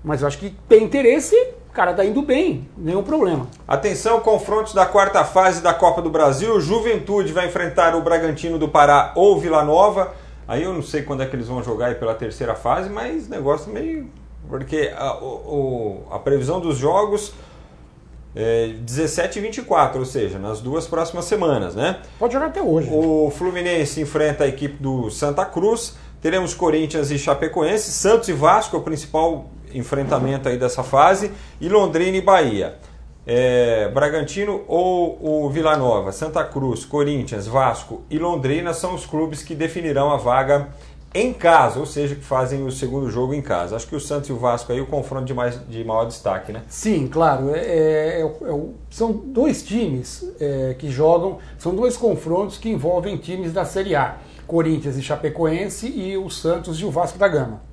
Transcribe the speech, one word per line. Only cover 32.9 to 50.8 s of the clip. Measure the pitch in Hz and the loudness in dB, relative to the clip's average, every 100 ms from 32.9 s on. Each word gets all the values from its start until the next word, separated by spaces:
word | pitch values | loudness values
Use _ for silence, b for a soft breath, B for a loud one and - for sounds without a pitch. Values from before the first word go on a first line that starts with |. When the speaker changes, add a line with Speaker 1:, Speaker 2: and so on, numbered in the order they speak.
| B B - - | B B -16 0
Speaker 2:
É, | 120 127 123 120 113 101 | 2 4 4 4 4 2
Bragantino | 135 147 156 139 196 208 190 - | 2 2 0 -4 -4 -4 -4 -2
ou | 165 185 180 175 - 156 151 | 0 2 2 0 -2 -2 0
o | 147 | 0
Vila | 147 156 | 0 2
Nova, | 147 127 107 95 | 4 4 2 0
Santa | - 156 156 | -6 -4 -2
Cruz, | 147 139 131 113 | -2 -4 -4 -4
Corinthians, | - 147 143 143 113 107 101 | -4 -2 0 0 -4 -8 0
Vasco | 131 131 110 - 113 - | 2 2 0 -8 -14 -6
e | 151 | -4
Londrina | 170 170 131 156 175 | -2 -2 -2 -2 -2
são | 165 180 | -4 -6
os | 175 | -8
clubes | - 156 156 151 | -6 -4 -4 -6
que | - | -10
definirão | 151 160 175 160 139 147 | -6 -4 -4 -2 0 2
a | 139 | 0
vaga | 117 131 131 143 143 B B B - | 2 2 4 2 0 B B B -6
em | 185 247 | -2 -2
casa, | - 170 160 120 127 | 2 6 6 6 0
ou | 151 | -6
seja, | 143 143 | -4 -4
que | 143 | -6
fazem | - 131 127 139 | -2 -2 0 -4
o | 135 | -6
segundo | 127 127 139 131 | -6 -4 -4 -4
jogo | 110 127 | -2 -2
em | 147 | -4
casa. | - 90 90 | -2 -4 -2
Acho | 113 - | -6 -6
que | |
o | 151 | -10
Santos | 135 143 139 | -6 -6 -6
e | |
o | 120 | -2
Vasco | 123 120 - | 0 0 -2
aí, | 123 | -4
o | |
confronto | 135 147 - 131 | -2 -6 -4 -6
de | 127 | -6
mais, | 123 123 120 - | -4 -4 -4 -12
de | 113 | -10
maior | 113 110 | -2 0
destaque, | 117 - - 92 - | 0 -4 -4 -4 -6
né? | 110 - | -12 -12
Speaker 1:
Sim, | - 214 185 131 | -6 0 0 0
claro. | 147 165 131 135 | 2 2 2 0
É, | 156 | -2
é, | - 165 156 156 156 175 | 0 2 2 2 0 -2
é, | |
é | 156 156 247 | -4 -6 -6
o, | 147 165 - - | -6 -6 -12 -18
são | - 226 | -4 -4
dois | 208 262 226 285 - | -2 -2 0 2 0
times, | - 220 202 127 127 - - - | -4 -2 -2 -4 -8 -12 -14 -6
é, | 147 135 131 | -4 -2 -4
que | 127 | -6